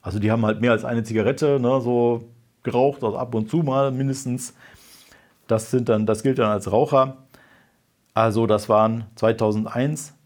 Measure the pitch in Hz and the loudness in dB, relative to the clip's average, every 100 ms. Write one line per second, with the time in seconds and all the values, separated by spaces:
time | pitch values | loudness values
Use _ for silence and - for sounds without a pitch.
0 | - 104 104 117 107 107 120 110 - 117 | -6 -2 0 2 0 0 2 2 0 -6
1 | 110 110 107 143 151 139 120 131 120 120 | -2 0 0 0 0 2 2 0 0 0
2 | 120 117 117 - _ _ 120 123 139 139 | 2 0 -8 -20 _ _ -2 0 0 0
3 | 117 107 123 117 110 165 147 131 139 127 | -6 -4 -4 -4 -2 -2 0 0 -2 -2
4 | 135 135 131 123 - _ - - - - | -4 -4 -6 -8 -10 _ -20 -20 -20 -20
5 | - - _ _ - 110 - 127 117 107 | -20 -20 _ _ -2 -2 0 -2 2 0
6 | 107 107 139 135 110 107 95 104 147 139 | 2 0 0 2 0 0 0 0 2 2
7 | 131 131 _ - _ _ _ _ _ _ | 2 -4 _ -20 _ _ _ _ _ _
8 | _ - 113 107 113 104 - 107 110 113 | _ 0 2 2 2 0 4 4 4 0
9 | 107 - 110 113 110 107 110 120 135 151 | -8 -2 0 2 0 0 -4 -4 -4 -4
10 | - _ | -12 _